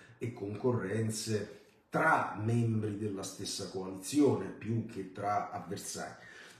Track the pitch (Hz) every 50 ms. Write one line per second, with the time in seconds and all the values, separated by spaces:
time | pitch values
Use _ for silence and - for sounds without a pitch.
0 | - - - - - 113 - - 98 101 107 - - 127 117 104 95 95 107 113
1 | 113 110 107 - - 110 107 104 98 - - - - - _ _ _ _ - 160
2 | 208 214 - - - - - 104 107 110 117 120 117 113 110 107 104 104 104 101
3 | 107 107 98 95 95 - - - 101 90 - - 98 90 - 95 92 92 98 95
4 | - - 135 147 147 127 117 98 98 92 - - - 110 117 110 - - - 95
5 | 92 87 - 98 98 101 104 101 - - - 101 87 85 98 - - - - -
6 | - - - - - - - - - - - -